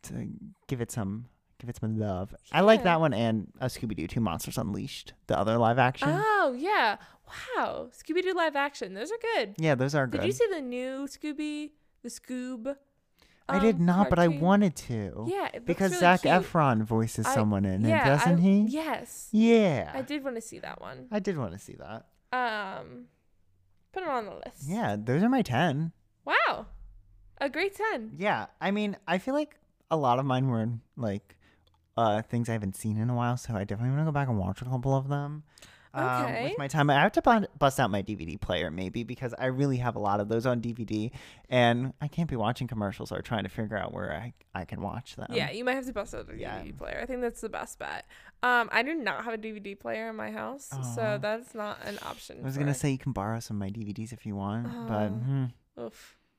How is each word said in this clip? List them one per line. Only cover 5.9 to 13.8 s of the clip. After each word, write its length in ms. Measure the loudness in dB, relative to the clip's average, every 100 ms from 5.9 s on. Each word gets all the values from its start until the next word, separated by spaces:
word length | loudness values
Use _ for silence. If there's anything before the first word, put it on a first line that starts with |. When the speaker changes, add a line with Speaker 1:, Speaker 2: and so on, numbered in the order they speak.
| 4 0
Speaker 2:
Oh, 440 | 2 2 4 2 0
yeah. 400 | 0 2 2 0 -10 -20 -18 -16 -6 -2
Wow. 320 | -2 -4 -10 -14
Scooby-Doo 360 | -4 -2 0
live 220 | 0 0 0
action. 380 | -2 -4 -10
Those 180 | -8 -8
are 60 | -6 -2 -2
good. 200 | -2 0
Speaker 1:
Yeah, 180 | 2 2
those 200 | 2 2
are 100 | 0
Speaker 2:
Did 140 | 0
Speaker 1:
good. 60 | -2
Speaker 2:
you 60 |
see 140 | 2 0
the 100 | 0
new 460 | -4 -6 -6 -6 -8
Scooby, 640 | -8 -8 -6 -6 -6 -10 _ _ _
the 60 | -14
Scoob, 680 | -14 -10 -8 -8 -6 -8 -8 _ _ _ _ _ _ 0
Speaker 1:
I 100 | 6
did 160 | 6
Speaker 2:
um, 100 | 6